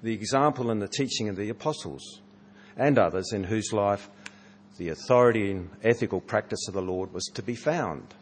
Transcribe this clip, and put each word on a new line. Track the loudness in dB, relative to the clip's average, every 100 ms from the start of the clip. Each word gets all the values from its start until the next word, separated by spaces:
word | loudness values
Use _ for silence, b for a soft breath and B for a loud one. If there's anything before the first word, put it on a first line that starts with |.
the | -4
example | -4 0 4 4 2 -2
and | -2
the | -2
teaching | -2 -2 -2 -4
of | -4
the | -4
apostles | -4 -4 -4 -8 -10 -14 -20 -20 -20 B B B B
and | 4 6
others | 4 2 -2
in | -4
whose | 0 -2 0
life | 0 2 0 -4 B B B B B -20 -10
the | -8
authority | -6 4 6 8 6 0
and | -4 -8 -2
ethical | 2 2 2 -2
practice | 0 -2 -2 -6 -4
of |
the | -4
Lord | -2 -4 -4
was | -8 -10
to | -10
be | -8 -4
found. | -2 0 -2 -4 -10 -20